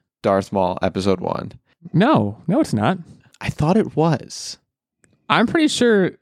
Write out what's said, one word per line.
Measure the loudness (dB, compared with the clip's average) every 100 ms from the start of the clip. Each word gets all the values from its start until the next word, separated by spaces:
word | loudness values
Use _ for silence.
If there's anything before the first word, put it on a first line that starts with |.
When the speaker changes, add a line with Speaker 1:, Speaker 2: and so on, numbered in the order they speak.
| _ _
Speaker 1:
Darth | 0 0 0
Maul | -2 -2 -2
episode | -4 -2 0 -2
one. | -2 -6 -8 -16 _ _ -4
Speaker 2:
No, | 0 2 2 0 -4 -2
no, | -2
it's | 0
not. | 0 0 -2 -8 -20 _ -12
Speaker 1:
I | -8
thought | -2 2 2
it | 0
was. | 0 0 -2 -6 -14 -14 -16 _ _ _ _ _ _ -2
Speaker 2:
I'm | 0 2
pretty | 2 0
sure | 2 2 4 2 -4